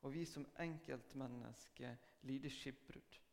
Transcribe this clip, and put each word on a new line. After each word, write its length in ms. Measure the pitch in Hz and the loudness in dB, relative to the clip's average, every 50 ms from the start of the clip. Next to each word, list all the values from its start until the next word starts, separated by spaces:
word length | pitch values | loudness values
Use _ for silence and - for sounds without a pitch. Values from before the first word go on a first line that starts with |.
og 140 | - 139 135 | 2 4 4
vi 100 | 160 170 | 4 4
som 220 | 160 - 151 143 139 - - | 4 2 -2 -2 -2 0 2
enkeltmenneske 1300 | 170 165 160 156 165 - 135 123 - - - 135 135 123 120 120 117 117 117 - - - - - 127 123 120 120 - - - - - | 2 2 2 0 2 0 0 0 0 -2 -2 0 2 2 0 0 -2 -4 -6 -6 -10 -14 -6 -4 -2 -2 -2 -4 -8 -16 -18 -8 0
lide 260 | 131 135 135 135 147 | 2 2 4 4 2
skipbrudd. 680 | 131 - - 139 131 - - - - 135 - - - - - - | 0 0 0 -2 -2 -2 -8 -10 -10 -10 -10 -12 -16 -16 -18 -18